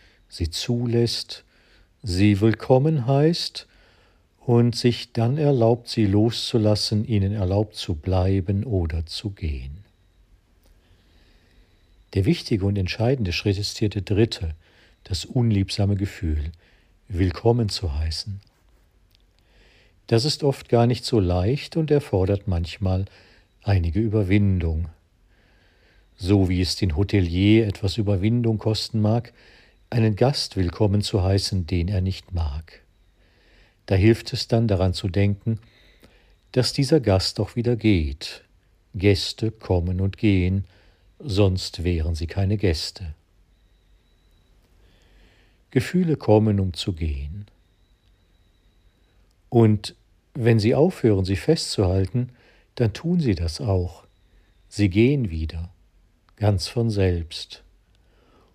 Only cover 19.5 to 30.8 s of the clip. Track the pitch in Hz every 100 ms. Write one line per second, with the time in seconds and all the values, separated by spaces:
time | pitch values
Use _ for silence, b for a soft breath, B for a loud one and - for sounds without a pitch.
19.5 | b b b b b - 113 143 - 143
20.5 | - - 117 120 120 - 117 87 90 98
21.5 | 143 - 165 151 147 - 92 92 101 -
22.5 | 87 85 - 92 92 98 b b b b
23.5 | b - 98 82 98 113 107 90 104 101
24.5 | 92 80 80 82 - _ _ b b b
25.5 | b b b b b b _ 92 101 90
26.5 | 92 87 - 98 78 98 101 87 87 101
27.5 | 110 104 - 95 - 104 98 107 120 113
28.5 | 107 107 107 - 113 107 117 - b b
29.5 | b b b _ 123 110 101 123 143 -
30.5 | 95 87 -